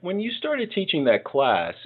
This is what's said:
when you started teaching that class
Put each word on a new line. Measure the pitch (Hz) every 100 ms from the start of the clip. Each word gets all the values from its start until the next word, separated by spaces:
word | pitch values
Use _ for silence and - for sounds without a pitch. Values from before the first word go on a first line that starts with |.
when | 175 196
you | 226
started | 233 302 285 226
teaching | 202 190 160 131
that | 104
class | - 135 131 98 85 -